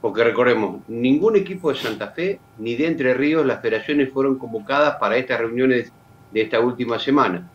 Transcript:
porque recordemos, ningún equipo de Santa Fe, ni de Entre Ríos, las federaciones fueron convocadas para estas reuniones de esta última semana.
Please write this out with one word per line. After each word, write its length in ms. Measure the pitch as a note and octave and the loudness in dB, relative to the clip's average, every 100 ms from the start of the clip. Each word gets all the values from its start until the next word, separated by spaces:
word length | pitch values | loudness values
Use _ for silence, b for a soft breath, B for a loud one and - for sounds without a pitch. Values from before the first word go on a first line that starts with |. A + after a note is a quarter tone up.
porque 200 | A#2 G2+ | -2 2
recordemos, 560 | A#2 A2+ B2 A2 G2+ - - | 2 4 2 2 0 -6 -10
ningún 480 | A#2 B2 C#3+ G3+ G#3+ | -2 2 4 4 2
equipo 340 | F3+ F#3 D#3 | 0 -4 -4
de 60 | C3 | -2
Santa 300 | B2 G#2+ G2+ | -4 -6 -8
Fe, 320 | - F3+ G3 _ A2+ | -6 -6 -6 _ -10
ni 160 | A2+ | -8
de 140 | A#2+ D#3+ | -2 -2
Entre 260 | C#3+ B2+ | 0 0
Ríos, 320 | B2+ C#3+ D#3+ C#3 | 2 2 2 0
las 160 | A2+ | 0
federaciones 480 | A#2 A2 - D3 C3+ | -2 -2 0 0 0
fueron 240 | C3+ C3+ C3 | 0 0 -2
convocadas 600 | A2+ A2 G#2 C#3 D3 - | -4 -10 -2 2 2 0
para 200 | G#2 A2+ | 0 0
estas 220 | B2+ A#2+ | 0 -2
reuniones 540 | A#2 A#2+ C3 B2 A2+ _ _ - - | -2 0 2 2 -2 _ _ -20 -6
de 120 | A2 | -4
esta 180 | A2 A#2 | 0 2
última 380 | A#2+ B2 A#2+ A2+ | 0 -2 -4 -4
semana. 500 | C#3 C#3 A#2 F2 - | 0 2 2 -2 -8